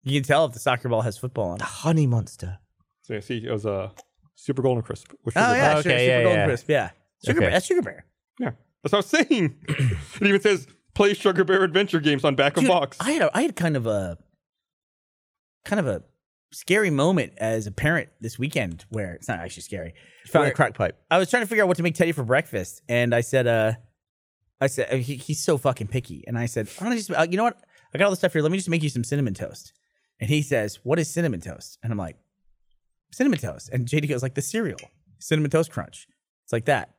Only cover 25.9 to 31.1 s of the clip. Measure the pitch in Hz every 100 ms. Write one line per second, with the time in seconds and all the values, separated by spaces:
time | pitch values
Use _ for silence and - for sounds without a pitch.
25.9 | 131 - 73 - 117 120 117 107 - 208
26.9 | 233 202 151 165 185 233 - _ _ _
27.9 | 139 202 185 180 160 151 190 180 165 151
28.9 | 123 117 143 127 92 - - - _ _
29.9 | _ _ _ 107 151 147 131 104 - 120
30.9 | 165 160